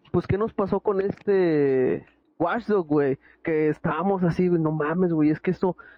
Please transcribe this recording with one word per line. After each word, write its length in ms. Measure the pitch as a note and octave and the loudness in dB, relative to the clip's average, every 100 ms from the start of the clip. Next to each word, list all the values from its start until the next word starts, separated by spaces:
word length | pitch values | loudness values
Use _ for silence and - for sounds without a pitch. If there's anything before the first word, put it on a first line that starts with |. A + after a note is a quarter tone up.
| - | -4
pues, 140 | F3 - | -6 -2
¿qué 100 | G3 | -2
nos 160 | A3 | -2
pasó 260 | - F#3+ G3 | -4 -2 -2
con 220 | - F#3+ | -2 -2
este 1040 | G3 - - G3 F3 D3+ C#3 C3 B2+ - - _ _ _ | -2 -4 0 2 2 2 2 2 0 -2 -6 _ _ _
Watch 260 | E3+ A3 G#3 | -4 -2 0
Dogs, 200 | G#3 D#3 | -2 0
güey? 300 | D3+ C#3+ C3+ _ _ | 0 0 -2 _ _
Que 260 | - D#3 D#3 | -4 0 0
estábamos 540 | D3+ E3+ D3+ F#3+ F#3+ | 0 -4 -2 -2 0
así, 240 | F3 D#3+ F3+ | 0 0 0
güey, 140 | E3+ | 2
no 100 | D#3 | 0
mames, 420 | D#3 D3 F3 F3+ | -2 -2 0 0
güey, 160 | D#3+ D3+ | 2 2
es 100 | D#3 | 0
que 120 | - | -2
esto, 260 | F3 F#3+ - - | -2 -2 -4 -12